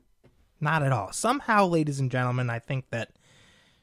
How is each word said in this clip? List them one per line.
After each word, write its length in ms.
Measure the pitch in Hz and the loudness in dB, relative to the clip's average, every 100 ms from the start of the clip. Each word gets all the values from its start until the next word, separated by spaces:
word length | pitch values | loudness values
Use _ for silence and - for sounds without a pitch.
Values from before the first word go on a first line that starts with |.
| _ _ _ _ _ _ | _ _ _ _ _ _
Not 200 | 147 160 | 0 2
at 120 | 139 | 2
all. 180 | 120 95 | 0 -2
Somehow, 540 | - 226 277 - 208 190 | -2 -2 -2 2 4 4
ladies 340 | 170 151 139 | 4 0 -2
and 100 | 127 | -2
gentlemen, 400 | 127 127 123 123 | 0 0 0 -2
I 100 | 117 | -6
think 300 | - 135 - | -6 -8 -6
that 180 | 117 - _ _ _ _ _ _ _ | -8 -8 _ _ _ _ _ _ _